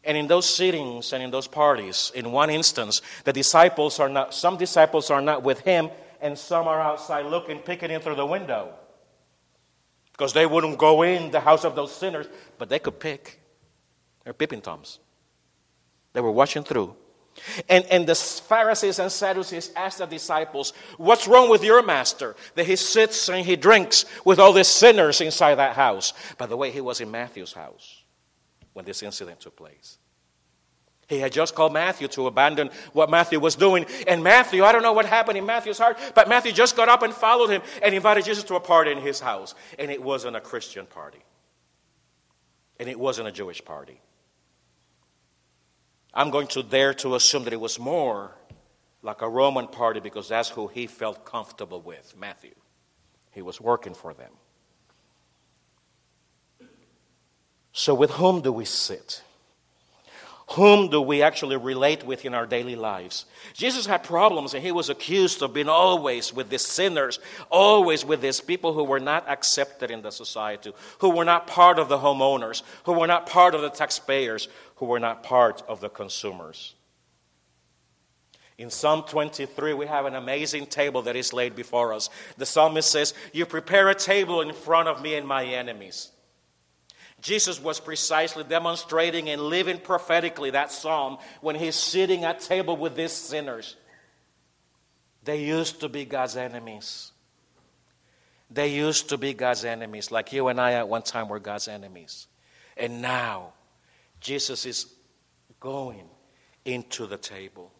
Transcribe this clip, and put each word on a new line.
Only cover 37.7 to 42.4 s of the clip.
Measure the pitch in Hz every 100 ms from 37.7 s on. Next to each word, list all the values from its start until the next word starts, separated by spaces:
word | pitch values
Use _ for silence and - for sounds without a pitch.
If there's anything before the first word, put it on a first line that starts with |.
| -
and | 208
invited | 196 190 208
Jesus | 190 208
to | 202 180
a |
party | 175 165 151
in | 139
his | 139 139
house. | 127 101 98 - - -
And | 143
it | 143
wasn't | 131 135 120
a | 113
Christian | - 120 - 98 90
party. | - 73 - _ _ _ _ _ _ _ _ _ _ _ _